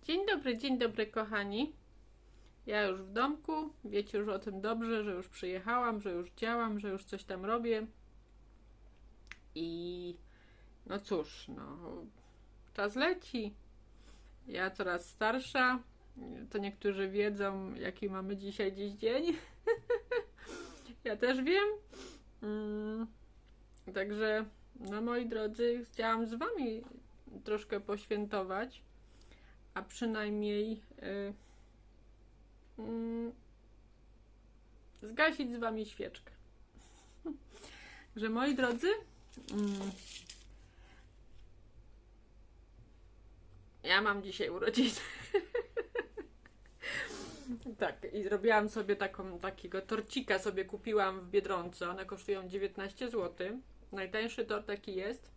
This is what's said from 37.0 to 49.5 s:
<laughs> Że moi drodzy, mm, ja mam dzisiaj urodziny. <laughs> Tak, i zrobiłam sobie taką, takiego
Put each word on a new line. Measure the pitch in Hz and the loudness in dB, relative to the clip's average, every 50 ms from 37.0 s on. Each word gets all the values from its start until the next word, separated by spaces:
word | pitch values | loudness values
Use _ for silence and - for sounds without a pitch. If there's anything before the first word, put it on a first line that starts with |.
| - - - - - | -20 -20 -20 -10 -8
<laughs> | 339 294 - - - - - - - - - - - - - - - - | -8 -8 -8 -10 -20 -20 -18 -18 -16 -16 -16 -18 -18 -18 -18 -20 -14 -6
Że | 220 208 220 | -4 -2 0
moi | 220 233 254 285 285 | 2 4 4 4 4
drodzy, | 262 262 240 240 240 311 349 427 440 - - - - - - - - - - - | 4 4 4 4 4 4 4 4 2 0 -10 -20 -20 -20 -18 -16 -14 -10 -4 0
mm, | 208 208 202 202 196 196 196 190 - - - - - - - - - - - - - - - - - - - - - - - - - - - - - - - - - - - - - - - - - - - - - - - - - - - - - - - - - - - - - - - - - - - - - - - - - - - - - - | 2 2 2 2 0 -2 -4 -6 -6 -12 -12 -14 -14 -12 -14 -16 -16 -16 -20 -20 -20 -20 -20 -20 -20 -20 -20 -20 -20 -20 -20 -20 -20 -20 -20 -18 -18 -18 -20 -20 -20 -20 -20 -20 -20 -20 -20 -20 -20 -20 -20 -20 -20 -20 -20 -20 -20 -20 -20 -20 -20 -20 -20 -20 -20 -20 -20 -20 -20 -20 -20 -20 -20 -20 -20 -20 -20 -20 -20 -20 -20 -20 -20 -20 -10 2
ja | 147 180 196 208 | 6 6 6 8
mam | 214 202 202 190 | 6 2 2 0
dzisiaj | 196 190 - 208 - | -6 -2 -2 -2 0
urodziny. | 170 185 - 214 233 240 262 233 214 - - - - - - - - | 0 2 2 2 6 6 6 4 4 -2 -6 -8 -10 -10 -12 2 2
<laughs> | 403 - - - 480 - - - - - - - 480 - - - - 349 - - - - - - - - - - - - - - - - - - - - - - - 277 269 240 233 - 254 220 - | 2 2 2 -2 -4 -4 -2 -4 -4 -4 -2 -2 -4 -4 -4 -6 -12 -12 -12 -14 -20 -20 -20 -20 -20 -20 -20 -20 -12 -8 -6 -4 -4 -4 -4 -6 -8 -8 -10 -10 -12 -8 -8 -8 -6 -6 -10 -2 0
Tak, | 214 170 - - - - - | 0 0 0 -2 -8 -6 -4
i | 208 202 | -2 0
zrobiłam | 196 208 202 196 233 220 214 208 214 | 2 2 4 6 8 8 8 6 4
sobie | 208 220 202 190 208 | 0 -2 2 2 2
taką, | 202 202 196 - - 190 190 180 175 | 2 2 -4 -2 -6 -8 -8 -8 -4
takiego | - 190 | -4 -6